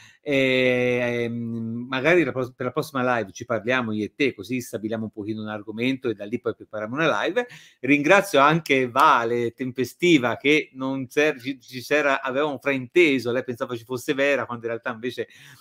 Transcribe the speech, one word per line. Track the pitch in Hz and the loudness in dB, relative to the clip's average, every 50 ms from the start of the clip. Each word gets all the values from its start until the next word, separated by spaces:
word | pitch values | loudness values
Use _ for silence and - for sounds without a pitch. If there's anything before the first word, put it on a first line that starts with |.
| - - _ _ | -20 -20 _ _
E, | _ 151 143 135 135 131 131 127 127 127 127 123 123 123 123 123 123 120 120 120 120 | _ -2 0 2 2 2 2 2 2 2 2 2 2 0 0 0 0 -2 -2 -2 -2
ehm, | 117 117 120 117 117 113 117 113 113 113 117 123 127 | -4 -4 -6 -6 -6 -6 -6 -6 -6 -6 -8 -8 -6
magari | 131 131 123 156 175 180 160 | -4 0 2 4 4 4 4
la | 131 117 | 2 0
pros-, | 131 131 120 - | -2 -4 -6 -6
per | - 127 | -6 -6
la | 123 - | -4 -4
prossima | 156 143 - - 131 123 127 123 117 | -4 -6 -4 -4 -2 0 0 0 0
live | 107 95 | -2 -4
ci | 92 - 117 | -8 -14 -6
parliamo | - 120 110 98 113 127 131 123 110 107 | -4 -4 -4 -2 0 0 0 0 -2 -2
io | 107 104 | -4 -4
e | 98 - | -4 -2
te, | - 147 131 107 | 0 0 0 0
così | - 98 - 127 127 | -4 -8 -6 -6 -6
stabiliamo | 120 - - 107 101 110 113 110 110 | -6 -6 -8 -8 -6 -6 -4 -6 -6
un | 107 | -8
pochino | - 110 101 104 110 107 | -8 -8 -8 -8 -8 -8
un | 107 107 | -8 -8
argomento | 107 104 101 - 104 110 120 127 135 131 - 123 | -10 -10 -10 -10 -6 -4 -2 -2 -2 -2 -4 -4
e | 110 | -6
da | 98 104 | -6 -6
lì | 101 117 120 | -8 -8 -4
poi | - 117 104 | -4 -6 -6
prepariamo | - 104 - - 107 107 107 120 | -6 -10 -12 -10 -8 -8 -6 -4
una | 143 165 156 120 101 120 | -2 0 0 0 0 -2
live. | 147 180 247 240 240 - - - - _ _ | -2 -2 -2 -4 -4 -10 -18 -20 -20 _ _
Ringrazio | - 127 143 143 139 151 190 202 190 - - 139 | 0 2 2 2 6 6 6 6 6 4 4 6
anche | 135 147 156 170 165 - 143 135 131 123 | 6 6 6 4 2 0 0 2 0 0
Vale | 117 131 151 156 143 123 117 117 120 120 120 117 - | 2 4 6 6 6 4 4 0 0 0 -2 -2 -4
Tempestiva, | - 131 127 123 - 127 117 - _ - 180 170 143 120 120 113 | -6 -8 -6 -4 -4 -4 -4 -4 _ 4 6 6 6 4 2 -2
che | - - 139 151 156 139 - _ | 0 2 4 4 4 2 -2 _
non | 131 131 131 135 135 131 120 | -8 -6 -4 -4 -4 -6 -2
c'era, | - 147 147 156 147 131 | 0 2 2 2 0 -2
ci, | 113 131 139 127 | -6 -10 -10 -10
ci | _ - 127 127 | _ -14 -14 -12
c'era, | 120 - 143 147 147 143 135 - | -4 0 0 2 2 2 0 0
avevamo | - 135 127 135 151 156 139 123 | -2 -2 -2 -2 -2 -2 -4 -4
frainteso, | - 143 139 135 127 123 - 185 175 156 139 131 113 120 | -4 -2 -2 -2 -4 0 2 4 4 4 4 2 0 -2
lei | 117 127 127 | -2 -2 -4
pensava | - 123 120 135 123 123 120 | -4 -6 -6 -6 -6 -6 -8
ci | 117 | -8
fosse | 113 131 120 - - 147 | -8 -8 -6 -4 -4 -2
Vera, | 135 139 143 143 131 117 | 0 2 2 2 0 -2
quando | - 120 117 110 | -4 -8 -8 -6
in | 117 | -6
realtà | 117 113 - 131 | -6 -6 -6 -8
invece | 117 110 113 127 120 - 113 - - - - - - - | -10 -8 -8 -8 -6 -6 -8 -10 -12 -18 -20 -20 -20 -20